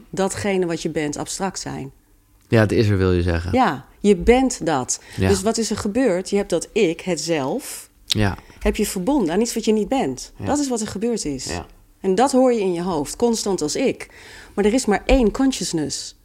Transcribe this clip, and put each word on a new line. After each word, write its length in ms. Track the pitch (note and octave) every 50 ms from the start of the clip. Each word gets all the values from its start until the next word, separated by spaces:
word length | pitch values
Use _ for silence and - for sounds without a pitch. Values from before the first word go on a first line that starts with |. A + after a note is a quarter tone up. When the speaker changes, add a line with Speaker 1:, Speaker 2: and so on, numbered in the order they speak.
| - -
Speaker 1:
datgene 560 | - D#3 F#3+ F#3+ - - - G#3 G3 F#3 F3+
wat 160 | E3+ E3+ D#3+
je 80 | - E3+
bent 280 | D3+ E3 D3+ D3 D3+
abstract 420 | - D3+ - - - G3 F#3 F#3 -
zijn? 320 | - C#3 C3+ C#3 C#3 C#3 - _ _ _ _ _ _ _ _ _ _
Speaker 2:
Ja, 120 | - A#2+ A2+
het 120 | G#2+ G2
is 180 | F#2 F2+ A2 G#2
er, 80 | G#2
wil 140 | F#2+ F#2 F#2 F2+
je 80 | F2
zeggen. 300 | E2+ F2+ E2+ E2 F2 F2 -
Speaker 1:
Ja, 320 | B3+ B3 F#3+ C#3+ B2+ - - - -
je 160 | - G3+ G3+
bent 500 | E3+ F3 - A#3+ B3+ C4 B3+ - - D#3+
dat. 360 | D#3+ D#3 C3 B2 - - - - - -
Speaker 2:
Ja. 100 | - F#2+
Speaker 1:
Dus 140 | F#3+ G3+ F#3
wat 160 | F#3 A3 G#3+
is 120 | A3+ A3 -
er 60 | G#3+
gebeurd? 520 | - - G#3+ G3 B3 C4+ A#3 F3 F3+ F#3 -
Je 60 | G3+
hebt 140 | G3+ G3+ G3+
dat 180 | F#3 D#3+ - -
ik, 300 | - - E3 D#3+ E3 -
het 200 | - F#3+ F3 D#3+
zelf, 680 | D#3+ E3 E3 D#3+ D3 C3+ F3 C4 - - - - - - _ _ _
Speaker 2:
Ja. 320 | - - G#3 G#2+ - E2+ - - - - -
Speaker 1:
heb 160 | - G#3 G#3
je 100 | - G#3
verbonden 480 | - - G3 F3 A3 C#4+ D4 G3+ D3+ E3
aan 80 | G3+
iets 120 | A#3 A#3 -
wat 120 | A#3 -
je 60 | A3+ A3
niet 140 | G#3+ G3+ F#3+
bent. 420 | C4 C4+ G#3+ C#3 B2+ B2 - - -
Speaker 2:
Ja. 100 | - G#2+
Speaker 1:
Dat 140 | G2+ C4+ D4
is 80 | C#4+
wat 140 | C4+ B3 G#3+
er 60 | G#3+
gebeurd 380 | - - G3 G#3+ A#3+ A#3 G3+ -
is. 200 | D3+ C#3 B2 -
Speaker 2:
Ja. 200 | - E2 F2 - - - - _ _ _ _
Speaker 1:
En 140 | - F#3+ F#3+
dat 160 | F3+ B3+ C#4
hoor 220 | - B3+ C4 B3+ A#3+
je 60 | A3+
in 140 | G3 F#3+ F3
je 80 | E3
hoofd, 340 | F3 F#3+ F3 D3+ D3 - -
constant 460 | - A#3+ A#3+ A3+ G#3+ - G#3 F#3+ F3
als 140 | D3+ D3 -
ik. 320 | - C4+ A3+ - - - - - - - - - - - - -
Maar 120 | - G3
er 80 | G#3+ G#3+
is 120 | C4+ -
maar 180 | - G3+ F3+ -
één 260 | - B3+ C4+ A#3 G3+
consciousness. 840 | - - C4+ C4+ - - F3+ - - D#3+ D3 C#3 - - - - - _